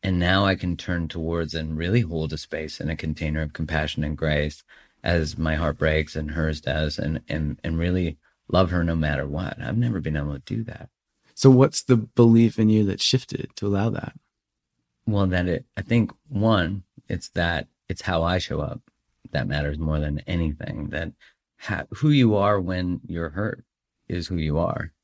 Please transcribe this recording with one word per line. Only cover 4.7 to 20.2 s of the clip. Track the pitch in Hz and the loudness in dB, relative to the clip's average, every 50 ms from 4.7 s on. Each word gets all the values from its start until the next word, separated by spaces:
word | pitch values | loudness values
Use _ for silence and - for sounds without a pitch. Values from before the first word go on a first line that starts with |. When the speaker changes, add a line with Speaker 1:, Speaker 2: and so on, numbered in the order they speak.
| - - _ _ _ _ | -20 -20 _ _ _ _
Speaker 1:
as | - - 87 85 78 76 - | -2 0 2 2 0 -2 -4
my | - 80 80 78 | -2 -2 0 0
heart | 76 85 78 76 - | 0 0 -2 0 0
breaks | 78 78 78 78 78 - - | 0 2 2 2 0 -2 -6
and | 78 78 76 | -8 -6 -4
hers | 78 80 80 78 76 76 | -2 -2 -2 -2 -2 -4
does, | - - 71 78 78 78 76 - | -4 -4 -2 0 -2 -2 -2 -4
and, | - 78 78 69 - - | -4 -4 -4 -4 -4 -6
and, | - 78 76 73 - - | -4 -2 -2 -4 -4 -6
and | - - 80 82 | -6 -4 -2 0
really | 85 90 90 92 90 82 76 _ _ _ _ _ _ - | 0 0 0 0 0 -2 -4 _ _ _ _ _ _ 0
love | - 90 95 82 | 4 4 4 4
her | 85 - | 2 0
no | 85 82 82 | 0 0 0
matter | 82 78 73 73 67 69 | 0 0 0 0 -2 -4
what. | 69 71 80 90 69 - - | -4 -6 -6 -6 -6 -8 -8
I've | - - 85 | -6 -4 -2
never | 113 120 120 110 87 | -2 0 0 -2 -4
been | 69 80 76 | -4 -2 -4
able | 76 71 73 71 | -2 -4 -4 -6
to | 67 | -8
do | - - - 110 113 | -8 -8 -8 -6 -6
that. | 110 110 - - - _ _ _ _ _ _ _ _ _ | -8 -12 -14 -18 -20 _ _ _ _ _ _ _ _ _
Speaker 2:
So | - - 135 | 4 6 8
what's | 131 127 135 - - - | 8 8 6 4 2 -4
the | - - 127 113 | 2 4 4 4
belief | 107 - _ - 120 117 113 117 117 110 - - | 4 -2 _ 6 8 8 8 8 6 4 4 2
in | 110 107 | 4 4
you | 107 107 107 | 6 4 4
that | 98 92 95 | 2 0 -2
shifted | - - - 127 - - - - - - _ | 0 0 0 0 -2 -4 -8 -8 -8 -10 _
to | - 104 | -6 -2
allow | 104 101 98 104 117 | 0 0 0 0 0
that? | - - - - - - _ _ _ _ _ _ _ _ _ _ _ _ _ _ _ _ _ | -2 -4 -8 -10 -14 -18 _ _ _ _ _ _ _ _ _ _ _ _ _ _ _ _ _
Speaker 1:
Well, | - 107 101 98 92 | 0 2 2 2 2
that | 92 87 87 | 2 0 0
it, | 90 85 - - _ _ | 0 -2 -2 -4 _ _
I | - | -10
think, | 98 - 117 120 107 - - _ _ _ | -4 2 2 2 2 2 -4 _ _ _
one, | 135 101 104 113 110 98 87 82 95 98 - _ _ - _ _ | -2 0 2 4 4 4 2 0 -4 -8 -10 _ _ -20 _ _
it's | - 85 - - | -6 -6 -6 -6
that | _ 87 85 85 85 73 - _ _ _ _ _ | _ -2 0 0 0 -2 -6 _ _ _ _ _
it's | 92 - | -10 -6
how | - 98 90 82 | -4 -2 0 0
I | 82 85 90 92 | 0 2 0 0
show | - - 78 76 | -2 -2 -4 -4
up | 76 - - - _ _ _ _ _ _ _ _ _ - | -4 -6 -8 -12 _ _ _ _ _ _ _ _ _ -6
that | - 67 62 - | -4 -4 -2 -2
matters | 71 73 73 73 73 76 | -2 -2 -2 -2 -4 -4
more | 80 78 78 76 | -2 -2 0 0
than | 76 76 73 73 | -2 -2 -4 -6